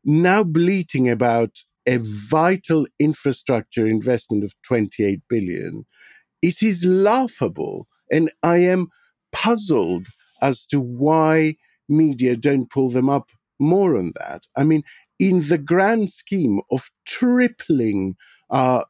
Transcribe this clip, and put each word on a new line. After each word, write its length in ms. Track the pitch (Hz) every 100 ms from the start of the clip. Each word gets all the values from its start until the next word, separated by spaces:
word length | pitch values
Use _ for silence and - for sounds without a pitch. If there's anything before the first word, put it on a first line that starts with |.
now 400 | 139 156 180 202
bleating 680 | 185 160 175 196 175 135 123
about 540 | 117 120 117 113 - _ _ -
a 100 | 123
vital 840 | 110 104 107 156 165 190 - 160 143 _
infrastructure 880 | 147 151 143 127 - 120 - - 110
investment 560 | 110 113 120 - 104
of 100 | 101 _
twenty-eight 600 | - 120 104 - 101 98 _
billion, 580 | 117 92 87 87 110 - _ - - _ _
it 200 | 175 -
is 240 | 220 180 175
laughable. 1000 | 185 202 247 247 - 107 - 80 92 - _ _
And 200 | 160 160 _
I 140 | 165 170
am 320 | 180 185 180 _ _ _ _
puzzled 760 | - 220 233 202 135 87 90 95 _ _ _
as 240 | 139 127 -
to 120 | 143
why 760 | 123 120 143 160 156 160 156 156 _ _ -
media 480 | 151 156 127 127 120
don't 340 | 143 139 123
pull 200 | 135 131
them 200 | 123 131
up 200 | 139 - _ _ _
more 360 | 147 185 190 120
on 180 | 87 -
that. 240 | 82 78 _ 127
I 60 |
mean, 200 | 147 156 - - _ _
in 280 | 185 180 147
the 100 | 160
grand 520 | 143 170 196 226 202
scheme 520 | - - 196 135 101 -
of 180 | 131 - _ -
tripling 1120 | - 247 247 247 - - 147 113 101 95 92 - _ _
our 360 | 135 127 127 -